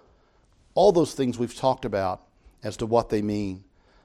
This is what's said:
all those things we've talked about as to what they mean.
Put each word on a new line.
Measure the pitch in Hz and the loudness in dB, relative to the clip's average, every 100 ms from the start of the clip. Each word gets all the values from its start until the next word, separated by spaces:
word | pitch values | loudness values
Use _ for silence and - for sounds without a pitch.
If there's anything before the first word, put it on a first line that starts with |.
| _ _ _ _ _ _ _ | _ _ _ _ _ _ _
all | - 208 | 4 4
those | 170 151 | 6 0
things | - 127 120 | 0 -4 -2
we've | 120 - | -6 -2
talked | 131 127 120 | -2 -2 -4
about | 101 92 95 _ _ - _ | -2 -2 -6 _ _ -20 _
as | 107 - | -12 -8
to | 113 | 0
what | 117 113 | 0 2
they | 110 | -2
mean. | 104 104 101 92 - _ _ _ | -2 -4 -6 -10 -16 _ _ _